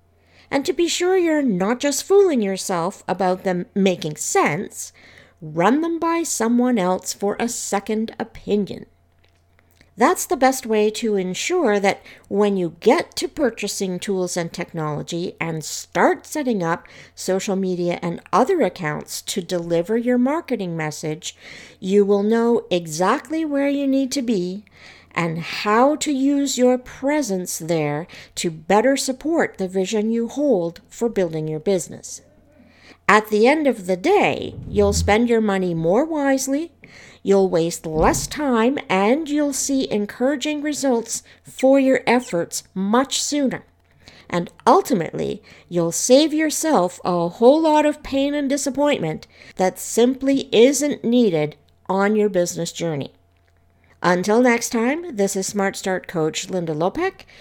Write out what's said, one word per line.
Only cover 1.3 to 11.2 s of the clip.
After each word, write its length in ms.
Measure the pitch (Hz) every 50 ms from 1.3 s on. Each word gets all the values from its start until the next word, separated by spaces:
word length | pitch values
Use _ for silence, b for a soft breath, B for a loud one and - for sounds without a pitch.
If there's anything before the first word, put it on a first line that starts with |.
| 311 302
not 400 | 285 254 196 175 190 202 247 247
just 240 | - 285 277 - -
fooling 360 | - 381 403 403 370 302 240
yourself 600 | 214 196 196 185 - - 196 170 160 180 - - -
about 380 | - 196 180 202 180 185 185 185
them 220 | 190 185 175 175 - _
making 400 | 202 190 190 180 - - 156 151
sense, 760 | - - - - 196 339 220 147 180 - - - - - - B B B B B B B B B B
run 400 | 165 156 151 160 175 202 247 302
them 180 | 320 330 339 330
by 240 | 330 330 330 339 330
someone 560 | - - - 220 226 240 240 240 247 247 220
else 340 | 180 180 185 190 - - -
for 220 | - - 202 208 -
a 120 | - 233
second 680 | 233 - - - - 196 202 - 220 214 220 226 - _
opinion. 680 | - - _ - - - 196 208 196 - - - - - _ _ _ _ _ _ _ _ _ _ _ _ _ b b b b b b b b -
That's 280 | 226 302 370 - -
the 120 | - 359 269
best 280 | 254 254 262 254 -
way 240 | 226 220 214 208 214
to 260 | 214 - - 220 208
ensure 640 | 196